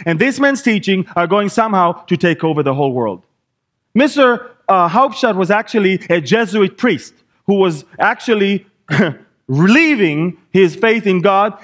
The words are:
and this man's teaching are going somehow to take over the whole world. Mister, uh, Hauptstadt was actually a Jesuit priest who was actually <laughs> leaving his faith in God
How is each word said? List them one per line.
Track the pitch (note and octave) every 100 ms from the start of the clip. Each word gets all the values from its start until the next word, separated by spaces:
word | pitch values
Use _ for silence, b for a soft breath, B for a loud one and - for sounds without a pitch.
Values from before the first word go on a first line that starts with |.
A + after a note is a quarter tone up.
and | E3+ D#3+
this | C4 C4
man's | C#4 C4+
teaching | A#3+ G#3 - F#3+ F3+ F3
are | E3+
going | G3+ G3+
somehow | - A3 F#3+ E3+ -
to | - F3
take | F3+ D#3
over | D#3+ D3+
the | C#3
whole | C3+ C#3
world. | B2 A2 F2+ _ _ _ _ _ _ _
Mister, | A3 D4 C#4+ B3+ A#3 - _ -
uh, | F#3+ E3+
Hauptstadt | G#3 C4+ - A#3 F#3
was | F3+
actually | G#3 A3 A3+ F#3+ F#3 -
a | F3
Jesuit | C3+ A3 G3+ G#3+ F#3 -
priest | A#3+ G3 - _ _ _ -
who |
was | G3+ F#3 D3 - b
actually | G3 A#3 - G#3+ G3 G3 - _ -
<laughs> | C#3+ E3 - _ _ -
leaving | C#3 F#3 C#4 D#4+ A3 E3+ D3 F3 - _
his | F#3+ F3 -
faith | A3+ A3+ G#3
in | F#3
God | G3 G3 G#3+ G#3